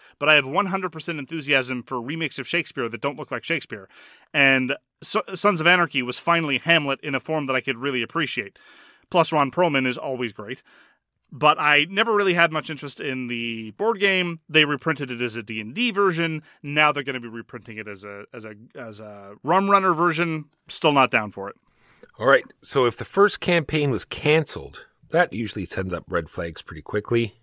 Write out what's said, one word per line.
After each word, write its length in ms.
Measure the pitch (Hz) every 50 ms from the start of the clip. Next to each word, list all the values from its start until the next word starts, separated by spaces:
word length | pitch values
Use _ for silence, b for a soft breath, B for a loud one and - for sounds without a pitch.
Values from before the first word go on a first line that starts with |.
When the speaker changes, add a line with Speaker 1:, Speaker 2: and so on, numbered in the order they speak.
| b b b b
Speaker 1:
but 100 | 143 151
I 60 | 151
have 100 | 147 135
one 200 | 135 147 190 202
hundred 240 | 185 190 190 185 170 -
percent 260 | 156 - 175 160 147
enthusiasm 640 | 139 - 160 160 135 143 143 135 123 127 131 123 120
for 180 | - 135 123
remakes 380 | 117 131 165 165 165 147 - 139
of 80 | 120
Shakespeare 400 | - - - - - - 143 120
that 140 | 113 113 110
don't 160 | - 143 143
look 120 | 151 143 -
like 140 | 131 117 -
Shakespeare. 460 | - 165 143 - - 117 101 95 - B B B B B B B B -
And 420 | 147 139 135 135 131 131 127 139 - _ _ _ - -
so-, 180 | - - 214 - - 190
Sons 240 | 180 - 208 190 160
of 80 | 160
Anarchy 340 | 170 180 180 170 - - 135
was 160 | 123 123 123
finally 400 | - - 165 170 165 160 147 135
Hamlet 420 | - - 165 170 160 147 139 135 - -
in 100 | 151 139
a 60 | 127
form 260 | - - 160 156 143
that 100 | 131 131
I 40 | 127
could 160 | - 139 123
really 240 | 117 131 143 131 123
appreciate. 560 | 113 - - 165 151 - - 123 101 98 _ b b b b b b b b b b b
Plus, 220 | - 175 160 - 160
Ron 180 | 151 139 131
Perlman 340 | - 175 180 165 143 135 131
is 120 | 127 123
always 340 | - - 139 131 120 127 110
great. 320 | - - 104 107 131 - _ b b b b b b b b b _ _ _ -
But 280 | - 120 147 151 156 -
I 260 | 151 147 147 147 147 170
never 240 | 196 202 220 233 214
really 180 | 202 202 190 175
had 180 | 175 170 160 160
much 160 | 151 - -
interest 280 | 156 151 147 139 - -
in 260 | - 143 131 131 127
the 420 | 120 120 117 117 117 113 113 110 107
board 280 | 104 - 202 226 226 185
game. 400 | 202 196 190 185 180 175 165 160 _ -
They 160 | 147 156 151
reprinted 460 | 147 147 131 - 165 151 - 143 127
it 100 | 120 117
as 140 | 123 117 110
a 80 | 117 104
D 160 | 110 110 110
and 160 | 104 110 139
D 160 | - 247 233
version. 500 | 185 202 202 190 165 165 170 160 160 151 b b b b b
Now 280 | 143 147 151 151 151 139
they're 100 | 143 131
gonna 160 | 139 127 127
be 80 | 120
reprinting 500 | 113 113 117 107 _ - 113 - 117 107
it 100 | 110 104
as 180 | 104 101 92 101
a, 180 | 104 101 101 - - -
as 120 | 117 107
a, 100 | 110 107 104 117 - -
as 240 | - 120 113 104 104
a 340 | 107 104 101 101 101 101 107 - -
Rum 260 | 143 175 190 196 196
Runner 240 | 202 196 190 185 165
version. 520 | 156 175 175 156 160 175 165 160 156 151 _ _ _ _ -
Still 240 | - - - 156 143
not 180 | 143 127 -
down 200 | - 113 107 101
for 180 | - 98 98 101
it. 60 | - _ _ _ b b b b b b b b b
Speaker 2:
All 100 | - 110
right. 180 | 135 139 123 - - - _ -
So 220 | - - 139 123
if 100 | 120 -
the 80 | - -
first 360 | - - 196 202 196 - -
campaign 500 | - 185 175 170 143 - 156 151 147 139
was 140 | 120 92 -
canceled, 840 | - - - - 151 156 160 156 - - - 69 69 - - - _ _ _ _ -
that 200 | 156 170 175 - -
usually 320 | 113 113 101 - 107 90
sends 280 | - - 98 95 92 87
up 100 | 80 -
red 220 | - 87 85 80 -
flags 340 | - 90 85 85 82 - -
pretty 180 | - 82 78 -
quickly. 500 | - - 107 - - 123 120 117 107 - _